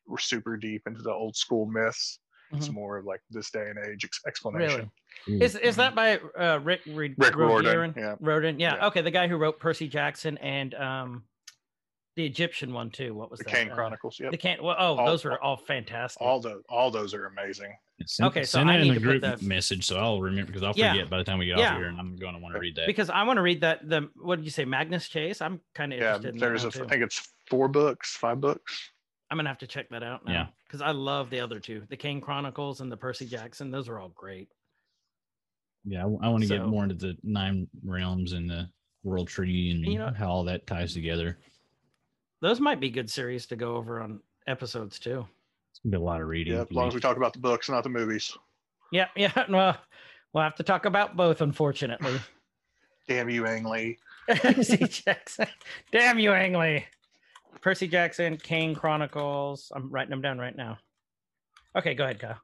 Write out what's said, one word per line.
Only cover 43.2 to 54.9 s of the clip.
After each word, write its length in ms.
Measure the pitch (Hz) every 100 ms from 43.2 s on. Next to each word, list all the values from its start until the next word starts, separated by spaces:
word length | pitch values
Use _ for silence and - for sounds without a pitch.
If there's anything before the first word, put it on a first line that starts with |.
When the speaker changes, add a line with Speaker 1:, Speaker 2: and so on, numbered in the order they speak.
| 123 123 -
Speaker 2:
to 80 | 117
go 180 | 117 120
over 260 | 113 117
on 200 | 110 107 _ _ -
episodes 500 | 131 120 120 104 -
too. 300 | 117 131 107 _ _ _ _
Speaker 3:
It's 80 | -
gonna 120 | 113
be 60 | 95
a 80 | 85
lot 160 | 82
of 60 | 80
reading 260 | 82 80
Speaker 1:
Yeah, 80 | 87
as 60 | 117
Speaker 3:
for 40 | 127
Speaker 1:
long 100 | 123
Speaker 3:
me. 20 |
Speaker 1:
as 80 | 120
we 60 |
talk 160 | 131 123
about 160 | 120
the 60 | 127
books, 300 | 123 117 -
not 140 | 127
the 60 | 127
movies. 460 | 120 110 107 - - _ _ _ _ -
Speaker 2:
Yeah, 180 | 175 185 196
yeah. 160 | 202
<laughs> 160 | 254 233
Well, 280 | 190 190 - - - - - _
we'll 100 | 151
have 120 | 156 -
to 80 |
talk 220 | 160 185 208
about 300 | 196 208 180
both, 240 | 175 156
unfortunately. 760 | 147 - 147 135 135 117 135 131 - _ _ _
Speaker 1:
<laughs> 440 | _ _ _ _ -
Damn 220 | 127 120
you, 160 | 120 113
Ang 200 | 113 113
Lee. 320 | 113 113 - -
Speaker 2:
<laughs> 140 | - -
Percy 580 | 233 254 269 226 226
Jackson. 600 | 247